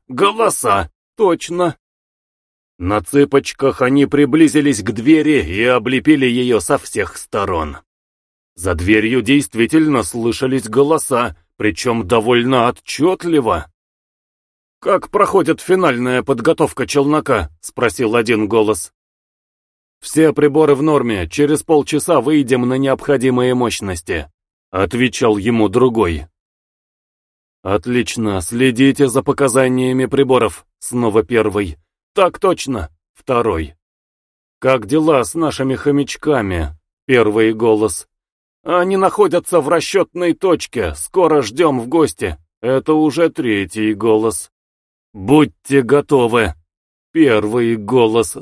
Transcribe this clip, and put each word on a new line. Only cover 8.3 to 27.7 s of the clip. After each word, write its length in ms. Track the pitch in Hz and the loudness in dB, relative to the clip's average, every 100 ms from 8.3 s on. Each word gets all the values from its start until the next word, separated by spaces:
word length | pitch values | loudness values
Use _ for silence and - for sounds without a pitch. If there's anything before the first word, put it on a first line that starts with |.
| _ _ - | _ _ -10
За 200 | 92 82 | -6 -2
дверью 480 | 90 107 110 127 | 2 2 2 -2
действительно 800 | 110 143 - 110 117 160 156 135 | 0 0 0 -2 0 0 0 0
слышались 680 | 101 120 117 104 131 131 113 | -2 -4 -4 -4 -2 -4 -2
голоса, 640 | 120 143 160 - 120 120 - _ - | 0 2 0 0 -2 -2 -6 _ -6
причем 500 | 104 101 127 117 95 | -4 -2 -2 -2 0
довольно 600 | 117 110 120 120 131 117 | 0 2 2 2 2 2
отчетливо. 1040 | - - - 160 190 175 160 113 85 - _ _ _ _ _ _ _ _ _ _ _ | -2 -8 -2 0 0 0 0 0 -2 -4 _ _ _ _ _ _ _ _ _ _ _
"Как 300 | - 190 - | -2 -2 0
проходит 500 | 202 190 196 151 160 | 0 2 2 0 -2
финальная 600 | - 185 175 120 127 127 | 0 2 2 0 0 -2
подготовка 640 | 120 127 131 160 147 - 123 | -2 -2 0 0 0 -2 -4
челнока?" — 640 | 143 139 151 - 117 78 _ | 0 0 0 0 -2 -2 _
спросил 540 | - - 120 - 117 117 | -14 -2 -2 0 -2 0
один 320 | 113 110 104 | 0 0 0
голос. 460 | 110 107 107 - _ _ _ _ _ _ _ _ _ _ _ | 0 0 -2 -6 _ _ _ _ _ _ _ _ _ _ _
"Все 320 | - 151 160 | -6 2 2
приборы 440 | 147 147 143 151 135 | 4 2 4 2 2
в 80 | |
норме, 440 | 156 143 120 104 82 | 2 0 0 -4 -4
через 360 | - 147 151 | 0 0 0
полчаса 580 | - 151 131 147 156 151 | 0 0 0 -2 0 0
выйдем 460 | 120 151 123 127 123 | 2 0 2 0 0
на 80 | 131 | 0
необходимые 800 | 139 127 - 139 131 123 123 127 | 0 -2 0 0 0 0 0 0
мощности", — 760 | 117 - 98 87 - 85 71 _ _ _ _ | -2 -4 -8 -8 -6 -8 -8 _ _ _ _
отвечал 680 | 92 95 120 127 - 120 104 | -4 -2 0 -2 0 0 2
ему 300 | 104 117 107 | 0 0 2
другой. 600 | 107 127 113 90 78 73 _ _ _ _ _ _ _ _ _ _ _ _ _ | 2 0 2 -2 -2 -10 _ _ _ _ _ _ _ _ _ _ _ _ _
"Отлично, 760 | 92 | -4